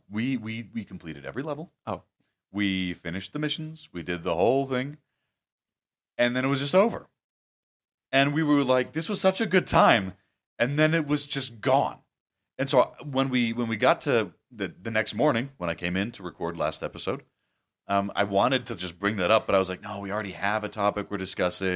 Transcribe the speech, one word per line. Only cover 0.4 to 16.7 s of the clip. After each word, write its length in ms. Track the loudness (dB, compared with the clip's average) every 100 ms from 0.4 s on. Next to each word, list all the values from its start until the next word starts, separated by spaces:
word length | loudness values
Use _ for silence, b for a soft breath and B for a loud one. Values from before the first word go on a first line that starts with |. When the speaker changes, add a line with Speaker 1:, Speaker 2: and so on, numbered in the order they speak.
| -4 -8 -8
Speaker 1:
we 100 | -10 -10
completed 400 | -12 -12 -12 -8
every 180 | -8
level. 280 | -6 -8 -12 _ -8
Speaker 2:
Oh. 180 | -8 -10 _ _ _ _
Speaker 1:
We 420 | -2 0 2 -2
finished 400 | -4 -6 -6 -6
the 60 | -6
missions. 500 | -4 -4 -8 -12 -12
We 100 | -8
did 220 | -6 -4
the 120 | -2 2
whole 300 | 4 2 0
thing. 300 | -4 -4 -10 _ _ _ _ _ _ _ _ _ _ _ -2
And 160 | 0 2
then 100 | 0
it 20 |
was 140 | 0
just 140 | 2 4
over. 320 | 2 0 -12 _ _ _ _ _ _ _ _ _ _ 2
And 180 | 2
we 80 | 2
were 200 | 4 4
like, 300 | 6 2 2
"This 160 | -4 -4
was 100 | 2
such 200 | 2 2
a 40 | 2
good 220 | 2 4
time." 460 | 6 6 6 2 -8 _ _ _ -2
And 220 | 0 2
then 140 | 2 2
it 100 | 0
was 220 | -2 -2
just 320 | -4 -4 -4
gone. 360 | 2 2 2 -6 _ _ _ _ _ -6
And 120 | 2
so 240 | 4 4 0
when 240 | -2 0 2
we, 220 | 2 2
when 160 | 0 -2
we 80 | 2
got 260 | 4 4
to 300 | 2 2 0 -6 _
the, 220 | -6 -6 -6
the 80 | -4
next 240 | -2 -2
morning, 360 | 2 2 2 -4 -4
when 120 | -6
I 40 | -4
came 220 | -2 -2
in 140 | -2
to 100 | -6
record 320 | -12 -6 -6 -2
last 240 | -2